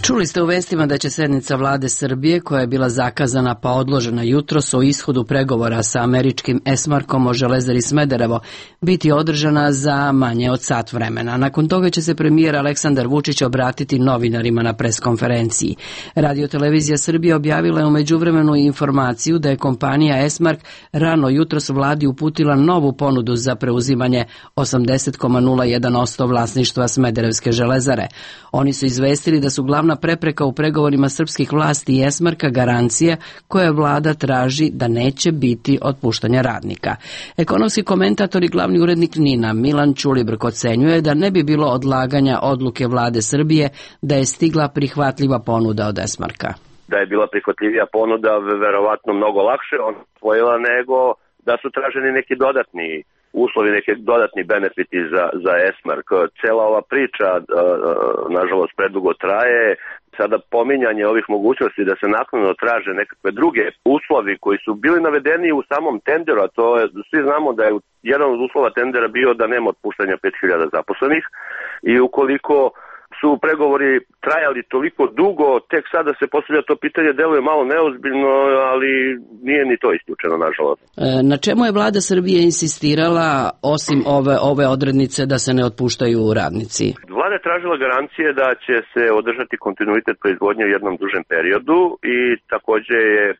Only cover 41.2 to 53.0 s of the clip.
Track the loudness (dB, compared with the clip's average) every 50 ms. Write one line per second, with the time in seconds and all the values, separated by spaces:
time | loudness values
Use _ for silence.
41.2 | 0 2 2 0 2 2 2 2 2 0 0 0 0 0 0 0 0 0 0 2
42.2 | 2 2 2 0 0 0 -2 0 -2 -4 -2 -2 -2 -2 0 0 0 0 0 -2
43.2 | -2 0 0 0 2 2 2 2 2 0 -4 -10 -20 -20 -14 _ -2 0 0 2
44.2 | 0 0 0 0 0 2 2 0 -2 0 -2 -2 -4 -2 -2 -2 -2 -2 0 0
45.2 | 0 0 0 0 0 0 0 2 2 0 0 0 -2 -2 -2 -4 -6 -6 -8 -8
46.2 | -8 -10 -8 -6 -6 -6 -6 -8 -14 -20 -20 -20 _ -4 -2 -2 -2 0 0 0
47.2 | 0 0 -2 -4 -2 -2 -4 0 -2 0 0 0 -2 0 0 -2 0 0 0 0
48.2 | 2 0 0 0 0 -2 -2 0 0 0 2 2 2 0 0 -2 _ -4 -2 0
49.2 | 0 0 2 2 2 2 0 -2 -4 -6 -6 -4 -4 -4 -6 -10 -16 _ _ _
50.2 | -2 0 0 2 2 2 0 0 0 0 0 0 0 0 0 2 2 0 -2 _
51.2 | _ _ _ _ _ -2 -2 -2 -4 -6 -6 -4 -6 -4 -4 -2 -2 0 -2 -2
52.2 | -2 _ -2 0 0 0 0 0 -2 _ -8 -10 -8 -8 -8 -10